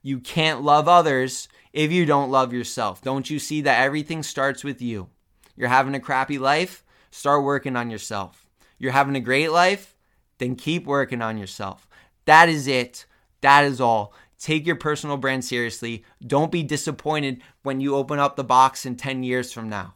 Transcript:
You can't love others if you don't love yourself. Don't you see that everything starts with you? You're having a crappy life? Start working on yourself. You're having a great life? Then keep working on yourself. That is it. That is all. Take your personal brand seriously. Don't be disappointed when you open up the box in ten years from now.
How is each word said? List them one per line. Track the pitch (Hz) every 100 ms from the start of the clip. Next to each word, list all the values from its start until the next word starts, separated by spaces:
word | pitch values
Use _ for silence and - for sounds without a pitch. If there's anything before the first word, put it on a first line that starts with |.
You | 135 135
can't | 123 165 160 156
love | 147 147 151
others | 175 160 135 131 - - _ _
if | 151 156
you | 180
don't | 156 143 135
love | 135 127
yourself. | 123 113 - 107 95
Don't | 131 135 127
you | 147
see | - 151
that | 139 120
everything | 135 151 151 160
starts | 147 - 135 135
with | 139 135
you? | 120 107 90 _ _ _ _ -
You're | 123
having | 127 135
a | 139
crappy | - 131 135 143
life? | 135 151 180 - _ _ _
Start | - 143 143
working | 139 139 135
on | 123 120
yourself. | 110 - 104 92 _ _ _ _ _
You're | 131
having | 135 139 139
a |
great | 117 131 160
life? | 165 180 196 - _ _ _ _ _
Then | 127
keep | 123 151 165
working | 139 139 127 123
on | 113 110
yourself. | 98 - 98 - _ _ _ _ -
That | 156 170
is | 156 135
it. | 127 123 - - _ _ _
That | 139 143
is | 143 127
all. | 123 113 101 _ _ _
Take | - 156 156
your | 170
personal | 156 147 147 143
brand | 131 131 123
seriously. | 123 117 - 117 113 _ _
Don't | 120 139 165
be | 170
disappointed | 147 147 - 147 151 151 139 123 - _
when | 139 131
you | 139 139
open | 131 147
up | 143 -
the |
box | 127 131 131 -
in | 135 123
ten | 139 131
years | 127 127 123
from | 120 110
now. | 104 90